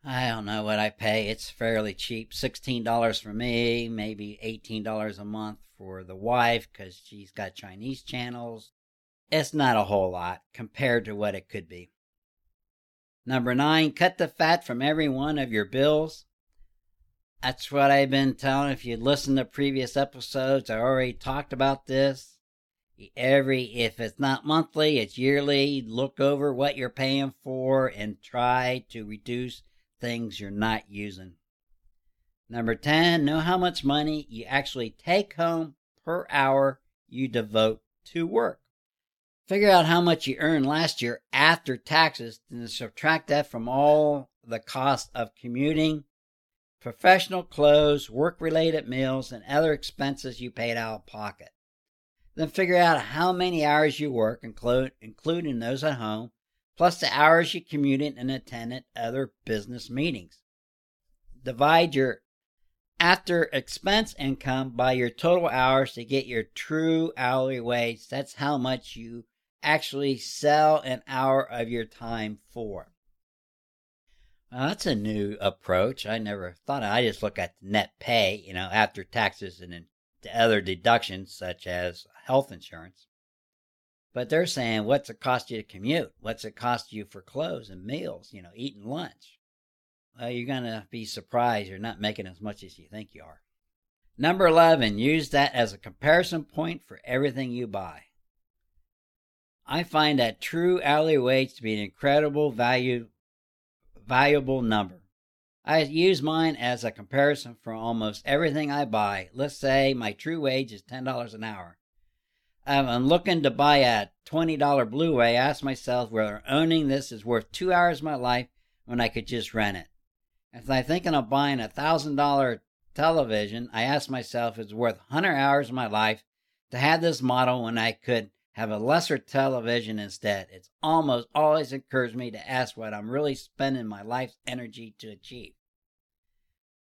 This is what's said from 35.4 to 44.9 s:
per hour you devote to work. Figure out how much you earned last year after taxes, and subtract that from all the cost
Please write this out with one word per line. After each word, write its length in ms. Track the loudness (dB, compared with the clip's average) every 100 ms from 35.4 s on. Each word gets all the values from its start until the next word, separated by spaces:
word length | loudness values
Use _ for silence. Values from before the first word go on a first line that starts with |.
| -2 -2 -6 _ _ _
per 220 | -6 -6 0
hour 520 | 2 4 4 4 0 _ _ _
you 200 | -6 -2
devote 540 | -2 2 4 4 2 _ _ -10
to 200 | -6 0
work. 360 | 0 0 -4 _ _ _ _ _ _ _ _ _
Figure 220 | 4 8
out 160 | 8 8
how 140 | 4
much 260 | 4 2 -2
you 100 | -2
earned 260 | 0 2 2
last 360 | 0 -2 -2
year 200 | -6 -8 _
after 420 | 4 6 4 -2 -8
taxes, 640 | 2 4 4 0 -14 -16 _
and 200 | -14 -12
subtract 580 | -10 -12 -4 0 0 0
that 200 | -2 0
from 200 | -8 -4
all 640 | 2 6 6 4 0 -6 _ -10
the 140 | -10
cost 500 | -8 -2 0